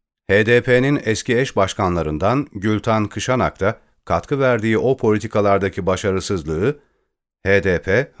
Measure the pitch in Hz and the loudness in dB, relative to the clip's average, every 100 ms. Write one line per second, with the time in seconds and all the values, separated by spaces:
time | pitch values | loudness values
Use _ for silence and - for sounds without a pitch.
0 | _ _ - 98 110 120 117 123 135 143 | _ _ 0 2 4 2 4 2 2 0
1 | - 107 - 120 131 - 95 - 95 87 | 0 -4 0 -2 0 0 -2 0 -2 0
2 | 76 76 95 131 139 98 104 107 117 110 | -2 -2 0 -2 -4 -6 -2 -2 0 -2
3 | 104 - - 127 - - 95 - _ _ | -2 -6 -4 -2 -2 -2 -4 -4 _ _
4 | - 85 - 139 135 120 113 110 123 131 | -4 -4 -2 -2 0 0 0 0 0 0
5 | 117 107 110 110 101 98 95 95 92 92 | 0 0 0 0 2 2 0 -4 -2 -2
6 | 104 95 - 98 76 80 110 147 _ _ | 0 -2 -2 -4 -4 -2 -2 -4 _ _
7 | _ _ _ _ 92 98 95 85 - 104 | _ _ _ _ 0 2 2 -2 0 -2
8 | 139 - | -2 -4